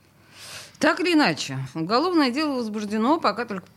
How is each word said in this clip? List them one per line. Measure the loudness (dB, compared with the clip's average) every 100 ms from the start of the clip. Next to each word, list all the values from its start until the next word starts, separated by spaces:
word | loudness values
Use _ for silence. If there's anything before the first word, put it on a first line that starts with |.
| _ _ _ -20 -18 -18 -14 0
Так | 0 2
или | 2
иначе, | 4 4 0 -4 -6 -6 -6
уголовное | 0 0 2 2 2
дело | 0 -2 -2
возбуждено, | -4 -6 -4 0 2 2
пока | 0 -2 -6
только | -8 -10